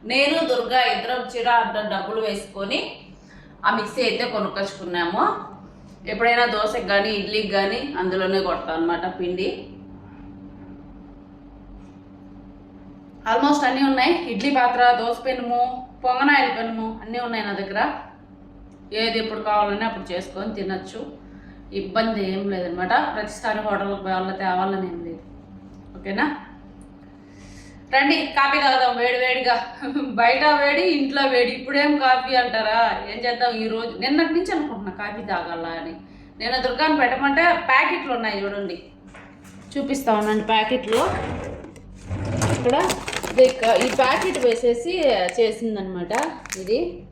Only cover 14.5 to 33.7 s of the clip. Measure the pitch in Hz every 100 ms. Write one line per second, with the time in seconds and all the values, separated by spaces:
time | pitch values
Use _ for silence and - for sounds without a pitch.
14.5 | 277 240 240 247 240 233 233 262 262 240
15.5 | 240 247 254 - - 254 247 285 285 254
16.5 | 220 226 226 220 220 214 240 240 226 202
17.5 | 196 190 208 294 - - - - - -
18.5 | - - - - 208 226 226 214 214 214
19.5 | 208 208 202 226 190 190 180 185 190 214
20.5 | 202 190 185 - 220 285 - - - -
21.5 | - - 196 196 214 226 220 190 190 202
22.5 | 185 175 175 185 247 285 220 214 - 233
23.5 | 214 214 196 196 196 190 185 190 190 190
24.5 | 180 190 190 185 170 170 165 - - -
25.5 | - - - - - 196 202 294 - -
26.5 | - - - - - - - - - -
27.5 | - - - - 262 285 311 277 277 277
28.5 | 294 269 254 254 240 247 247 254 254 247
29.5 | 233 - - 285 285 277 214 233 269 302
30.5 | 294 285 294 359 294 269 277 277 247 247
31.5 | 262 254 285 294 294 262 254 254 254 240
32.5 | 226 214 226 226 190 202 220 240 240 247
33.5 | 226 220